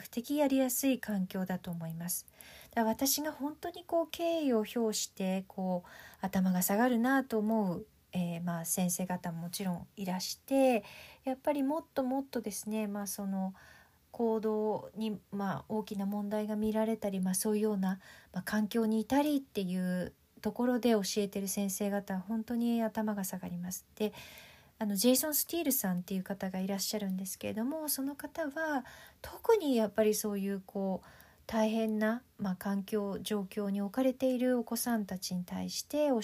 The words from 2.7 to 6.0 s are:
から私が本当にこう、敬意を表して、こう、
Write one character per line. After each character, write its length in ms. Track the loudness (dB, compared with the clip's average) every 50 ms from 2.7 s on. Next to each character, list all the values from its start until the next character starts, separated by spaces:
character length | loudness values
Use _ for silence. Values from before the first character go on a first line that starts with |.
| 0
か 60 | 2
ら 40 | 2
私 360 | 2 2 2 2 2 2 2
が 100 | 0 -4
本 240 | -4 -4 -6 -6 -6 -6
当 100 | -8 -10
に 120 | -10 -10 -6
こ 200 | 0 2 2 2
う、 40 | 0
敬 320 | -2 -2 0 0 2 2 2
意 100 | 4 4
を 60 | 2
表 340 | 2 0 0 0 0 0 0
し 140 | -2 -4 -6
て、 360 | -4 -4 -2 0 0 -2 -4 -6
こ 360 | -6 -4 -2 -2 -2 -2 -4
う、 40 | -8 -18 -20